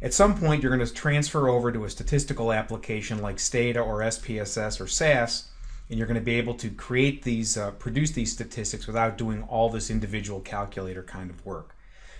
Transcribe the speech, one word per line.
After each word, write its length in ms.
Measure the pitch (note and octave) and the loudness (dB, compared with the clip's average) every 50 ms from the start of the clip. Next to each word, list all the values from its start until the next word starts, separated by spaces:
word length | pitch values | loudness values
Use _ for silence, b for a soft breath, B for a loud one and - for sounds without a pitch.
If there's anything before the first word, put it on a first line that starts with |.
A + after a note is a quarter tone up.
At 120 | - B2+ - | -4 0 6
some 240 | - G3 G#3+ G3+ - | 6 6 6 6 4
point, 240 | E3 D#3 D3+ C#3+ | 4 4 4 4
you're 160 | B2+ C3 B2+ B2+ | 4 4 4 4
gonna 80 | A#2+ | 2
transfer 600 | A#2+ - - - D3+ C#3+ D3 D3 D3 - D#3 C#3 C3 | 0 -2 -2 0 2 2 4 2 2 2 2 4 4
over 240 | B2 B2 A#2 A#2+ | 4 4 4 2
to 140 | A#2 A2+ G#2+ | 0 0 -2
a 40 | G2+ | -4
statistical 600 | - - - - D3 C#3+ C#3 - G#2+ - A#2 A2+ | -6 -4 0 2 2 2 2 0 -2 0 0 2
application 680 | A2 G#2+ G#2+ - A2+ A2 - - A2 G#2+ G#2 - A#2 G#2+ | 2 2 0 -2 -4 -6 -6 -4 -4 -4 -4 -4 -4 -4
like 180 | G#2 G#2 G2 G2+ | -2 -4 -4 -2
STATA 400 | - - - B2 A#2+ A#2+ A#2 A#2+ | -2 0 2 2 2 2 2 2
or 240 | A#2 A2 A2 G#2+ A2 | 0 0 0 0 0
S 160 | A2+ A2 - | 0 -2 -2
P 180 | - - A2+ G#2+ | -4 -4 -4 -4
S 200 | G#2 G2+ - A2 | -4 -4 -4 -2
S 240 | G#2+ G#2+ G#2 - | -2 -2 -4 -4
or 60 | F#2+ F#2 | -4 -4
sas, 600 | - - E3 D#3 C#3+ B2+ A#2 A#2 - - - B B B B B B B B - | 0 2 4 6 6 6 4 2 0 -4 -6 B B B B B B B B -6
and 80 | A#2+ A2+ | -2 -2
you're 80 | A2+ | 0
gonna 140 | G#2+ A#2+ A#2 | 0 0 0
be 160 | G2+ A#2 A#2 | 2 2 2
able 200 | A#2 A2+ A#2+ A#2+ | 2 2 0 -4
to 140 | A#2+ - A2 | -4 -6 -8
create 540 | F#2+ - - - B2 B2+ C3+ C#3+ C#3 - - | -8 -8 -6 0 2 4 4 4 2 0 -2
these, 320 | B2 A#2+ A2+ A2+ G#2 - | -2 0 0 0 0 0
uh, 160 | A2 G#2 G2+ | -2 -2 -4
produce 400 | G2+ - - C3 A2 B2+ D#3 D3+ | -6 -6 -6 -2 0 2 2 2
these 220 | - B2+ A2+ A2 - | 2 0 -2 -2 -2
statistics 520 | - A#2 - - - G#2+ - - G#2 - | -4 -8 -8 -6 -6 -6 -6 -6 -6 -6
without 320 | - A2 A2+ A2+ A2+ G2 - | -4 0 2 2 2 0 0
doing 260 | A#2 A2+ A2 G#2+ G#2+ | -2 -2 -2 -2 -4
all 260 | - A2+ A2+ A2+ A2+ | -2 2 4 4 4
this 200 | A2 A2+ - - | 2 0 -2 -2
individual 520 | A2+ A2 G#2+ G2+ G#2+ G#2+ G2+ G#2 G2+ F#2+ | 0 0 0 0 -2 -4 -4 -4 -6 -8
calculator 640 | F#2+ - - G2+ G2+ G2+ - G2 F#2+ F#2 F2+ F#2 F#2 | -8 -6 -4 -4 -4 -4 -6 -6 -6 -6 -6 -8 -10
kind 260 | - - F#2 F#2 F2+ | -10 -10 -10 -10 -10
of 160 | E2+ - - | -12 -12 -10
work. 280 | G2 F#2+ E2 - - - B B B B B B B B B | -10 -10 -10 -10 -14 -18 B B B B B B B B B